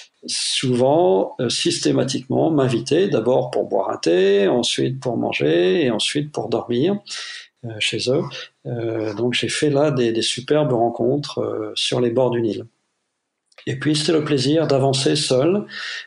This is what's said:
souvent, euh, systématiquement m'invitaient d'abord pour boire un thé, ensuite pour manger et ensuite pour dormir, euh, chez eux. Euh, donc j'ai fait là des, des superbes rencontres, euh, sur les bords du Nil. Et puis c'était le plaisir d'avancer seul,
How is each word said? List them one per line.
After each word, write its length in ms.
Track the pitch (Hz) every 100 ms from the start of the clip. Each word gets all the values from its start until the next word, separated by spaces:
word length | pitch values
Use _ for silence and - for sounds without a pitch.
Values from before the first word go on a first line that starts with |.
| - _
souvent, 1080 | - - - - 131 123 131 156 185 190 - -
euh, 100 | 120
systématiquement 1000 | - - - 151 139 131 123 - 123 156
m'invitaient 580 | 151 135 117 - 156 196
d'abord 420 | 135 110 127 127
pour 140 | -
boire 260 | - 104 98
un 80 | -
thé, 500 | 160 180 196 202 196
ensuite 500 | 123 120 - 135 131
pour 200 | 131 120
manger 680 | 117 - 147 170 180 185
et 60 | 131
ensuite 420 | 107 - 143 147
pour 160 | - 110
dormir, 480 | 113 - 120 165 208 - - - - - _ 117
euh, 40 | 107
chez 180 | - 113 123
eux. 140 | 143 185 - - _ 139
Euh, 460 | 120 113 113 107
donc 220 | 104 123
j'ai 160 | 120 113
fait 180 | - 151
là 220 | 139 151
des, 220 | 123 117
des 100 | 113
superbes 500 | 110 - - 151 143
rencontres, 680 | 120 117 117 120 143 147 -
euh, 320 | 110 107 107
sur 260 | 104 - 127
les 100 | 123
bords 200 | 117 127
du 100 | 117
Nil. 240 | 113 98 107 _ _ _ _ _ _ _ _ - -
Et 120 | 131
puis 160 | 147
c'était 180 | 151 -
le 120 | 160
plaisir 420 | 147 143 127 160 147
d'avancer 500 | 139 135 131 156 151
seul, 500 | - 127 156 180 - - - -